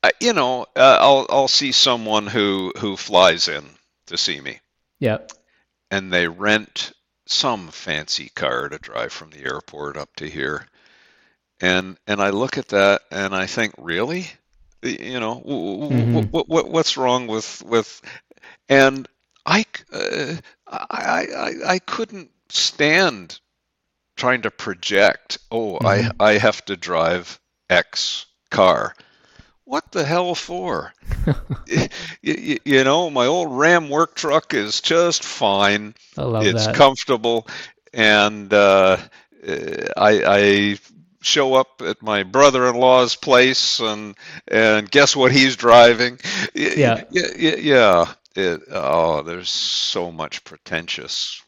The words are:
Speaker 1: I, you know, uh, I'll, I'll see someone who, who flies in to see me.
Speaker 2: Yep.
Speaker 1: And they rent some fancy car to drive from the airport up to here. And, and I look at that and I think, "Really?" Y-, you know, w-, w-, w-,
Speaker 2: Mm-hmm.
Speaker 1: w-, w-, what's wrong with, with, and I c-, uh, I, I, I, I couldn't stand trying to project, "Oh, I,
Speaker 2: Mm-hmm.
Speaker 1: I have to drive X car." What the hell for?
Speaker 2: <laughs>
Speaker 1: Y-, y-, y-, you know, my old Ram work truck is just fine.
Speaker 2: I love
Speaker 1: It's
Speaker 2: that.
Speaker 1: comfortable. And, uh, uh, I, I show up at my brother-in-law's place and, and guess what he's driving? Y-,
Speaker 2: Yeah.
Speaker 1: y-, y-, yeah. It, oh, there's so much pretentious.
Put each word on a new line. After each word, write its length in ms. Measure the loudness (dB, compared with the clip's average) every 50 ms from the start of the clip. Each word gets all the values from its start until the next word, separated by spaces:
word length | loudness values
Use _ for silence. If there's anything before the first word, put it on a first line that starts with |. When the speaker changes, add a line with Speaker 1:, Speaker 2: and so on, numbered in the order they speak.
| 2
Speaker 1:
I, 80 | 0 0 _
you 140 | -2 -2 0
know, 320 | 0 0 -2 -2 -6 -8 _ _
uh, 220 | 6 6 6 8 8
I'll, 260 | 6 6 4 4 0 0
I'll 180 | 0 0 0 2
see 240 | 0 -2 -2 0
someone 560 | 0 0 0 0 0 -2 -4 -2 -2 -2 -2 -2
who, 460 | -2 -2 0 0 -2 -2 -4 -8 -8 -8
who 200 | -8 -8 -8 -8
flies 500 | -10 2 4 6 6 6 4 2 -2 -6
in 160 | -6 -8 -12 -16 _ _ _ _ _ _ _ -10
to 100 | -8 -6
see 220 | -4 -4 -6 -8
me. 180 | -10 -14 -14 -16 _ _ _ _ _ _ _ _
Speaker 2:
Yep. 320 | -4 -4 -4 -4 -8 -18 -20 _ _ _ _ _ _ _ _ _ _ _
Speaker 1:
And 200 | -6 -6 -6 -2
they 160 | -2 0 0 -2
rent 640 | -4 -4 0 0 0 0 -2 _ _ -12 -12 -12 _ _ _ _ _ _ _
some 440 | -6 -4 -4 -2 -2 -4 -6 -8 -16
fancy 600 | -18 -16 -8 -6 -6 -6 -6 -6 -8 -8 -8 -12 _
car 320 | -6 -6 -4 -4 -4 -8 -10
to 100 | -12 -14
drive 340 | -16 -12 -10 -8 -8 -8 -10
from 160 | -16 -20 -20
the 160 | _ -14 -12
airport 500 | -10 -10 -10 -14 -16 -16 -12 -12 -12 -12
up 180 | -12 -16 _ _ -14
to 100 | -14 -14
here. 400 | -10 -8 -8 -8 -8 -10 -12 _ _ _ _ _ _ _ _ _ _ _ _ _ _ _ _ _ _ _
And, 360 | -2 0 0 0 -2 -6 -14 _ _
and 160 | -6 -2 -2
I 100 | 0 -2
look 260 | 0 -2 -4 -4 -6 -8
at 120 | -8 _
that 320 | 0 2 4 4 4 2 _ _
and 220 | -10 -8 -6 -6 -4
I 120 | -6 -6
think, 300 | -6 -4 -6 -6 -6 -6 -12
"Really?" 500 | -10 -8 -4 -4 -4 -4 -6 -8 -10 -12 -18 _ _ _ _ _ _ _ _ _ -10
Y-, 140 | -10 -10 -10
you 200 | -12 -12 -10 -8
know, 140 | -8 -8 -8
w-, 440 | -10 -10 -10 -10 -8 -8 -8 -8 -8
w-, 100 | -8 -4
w-, 140 | -2 -2 0
Speaker 2:
Mm-hmm. 100 | 0 0 -2 -2 -2
Speaker 1:
w-, 140 | -4 -6 -4
w-, 280 | 0 -2 -2 -2 0 -2
what's 240 | -2 -2 -2 -4 -2
wrong 300 | -2 0 0 -2 -4 -6
with, 360 | -8 -8 -8 -10 -16 -18 -8
with, 360 | -2 0 0 0 -2 -12 -20 _ -20 -20 -20 _ _ _ _ _ -20 -20 _ _ _
and 400 | 4 4 4 4 2 -2 -14 -16 _ _ _ _ _ _ _
I 160 | -2 0 0
c-, 220 | -2 _ _ -20 _ _ -12
uh, 420 | -8 -6 -6 -6 -6 -6 -8 -8 -12 -14 -18 _ _ _ -16
I, 180 | -14 -14 -12 -10
I, 360 | -10 -8 -4 -2 -2 -2 -4 -6 -8 -8
I, 140 | -8 -8 -8 -8 -4 -4 -4
I 40 | -4
couldn't 500 | _ -8 -8 -8 -8 -10 -10 -20 -20 _ _ _ _ _
stand 880 | -6 -4 -4 -4 -2 0 0 2 2 2 2 0 -2 -6 -16 -18 -20 -20 _ _ _ _ _ _ _ _ _ _ _ _ _ _ _ -4
trying 240 | -2 -2 -2 0
to 100 | -2 -8
project, 840 | _ _ -10 -10 -10 -10 -8 -2 2 4 4 4 2 0 _ _ -16 -16 _ _
"Oh, 280 | -6 -6 -6 -4 -6 -2
I, 220 | 0 2 2 2
Speaker 2:
Mm-hmm. 220 | 0 -2 -2 2
Speaker 1:
I 120 | 4 4 4
have 320 | 4 2 0 0 0 -8
to 100 | -10 -10
drive 640 | -10 -8 -4 -2 0 0 0 -2 -4 -6 -10 -20 _ _ _ _ _ _ _
X 560 | 0 0 0 _ -8 -8 -8 -6 -8 -10 -12 _ _ _ _ _
car." 440 | 0 2 4 4 4 2 -2 -8 -10 _ -20 _ _ _ _ _ _ _ -20 _ _ _ _
What 280 | _ -8 -8 -8 _ -6
the 100 | -6 -4
hell 320 | -2 -2 -2 -2 -2 -4
for? 580 | -6 -8 -10 -10 -8 -6 -6 -6 -6 -6 -10 _ _
Speaker 2:
<laughs> 260 | _ -8 -6 -4 -2
Speaker 1:
Y-, 100 | -2 -2 -2 -4 -10 -10 -12 -8 -4
y-, 200 | -2 -2 -2 -4 -6 -14 -16 -16 -18 _ -6
y-, 360 | -6 -6 -4 -4 -6 -6 -6 _
you 180 | 2 2 4 4
know, 260 | 4 2 0 0 -2
my 160 | 0 0 0
old 320 | 0 0 -2 -4 -4 -2 0
Ram 320 | 2 4 4 2 0 -2
work 240 | -2 -2 -2 -2 _
truck 400 | -8 -4 0 0 0 0 _ -4
is 280 | -4 -4 -4 -6 -6
just 420 | -2 0 0 2 2 0 -2 -4 -6
fine. 720 | -8 -8 -2 0 0 2 4 2 2 2 0 -4 -8 -18 _ _ _ _ -8
Speaker 2:
I 60 | -6
love 220 | -4 -2 0 0
Speaker 1:
It's 200 | 0 0 0 -2
Speaker 2:
that. 100 | -2 4
Speaker 1:
comfortable. 720 | 6 6 6 6 2 -4 -2 -2 -2 0 -2 -2 -2 -4 -8 -16 -16 -16 -18 _ _ _ _ -2
And, 600 | 2 4 4 6 4 4 2 0 -6 -6 0 4
uh, 440 | 4 6 6 6 6 6 4 2 0 -2 -12 _ -20 _ _ _ _ -10 -8
uh, 400 | -8 -8 -6 -8 -10 -8 -8 -8 -2
I, 280 | 2 4 4 4 4 4 2
I 520 | 4 4 4 4 4 2 2 -2 -4 -6 _ _ _ _ _ _ _ _
show 320 | -4 -2 0 0 0 2 2
up 280 | 2 0 _ _ _
at 200 | -8 -8 -8 _
my 220 | -6 -4 -2 -2 -4
brother-in-law's 920 | -2 2 6 6 6 6 4 0 0 2 2 4 6 6 6 4 2 -2
place 640 | -6 0 4 6 6 6 6 2 0 -2 -2 -2 -2
and, 360 | -4 -4 -6 -6 -10 -16 -16 _ -20 -20 -20 -20 _ -2
and 420 | 2 4 4 4 4 2 0 2
guess 240 | 4 4 4 4 4
what 160 | 2 2 4
he's 240 | 4 4 2 2 0
driving? 640 | 0 4 8 10 10 10 10 8 4 0 -4 -4 -8 -12 -8 -6 -6 -6 -6 _
Y-, 200 | -4 -4 -2 0
Speaker 2:
Yeah. 280 | 2 2 2 0 -2 -6 -6
Speaker 1:
y-, 120 | -4 -4 -4 -4 -6 -2
y-, 180 | -2 0 0 0
yeah. 540 | 0 4 4 6 6 6 6 4 2 0 -2 _ _ _ _
It, 260 | -4 -2 -2 -2 -4 -8 -10
oh, 520 | -10 -6 -2 0 0 2 2 2 0 -2 -4
there's 260 | -8 -12 -10 -8 -8
so 600 | -8 -6 -6 -6 -6 -4 -6 -4 -6 -6 -8 -8
much 320 | -8 -10 -10 -10 -10 -14 _
pretentious. 1000 | -18 -20 -20 _ -8 -8 -8 -6 -6 -12 -12 -10 -12 -10 -10 -8 -10 -12 -16 _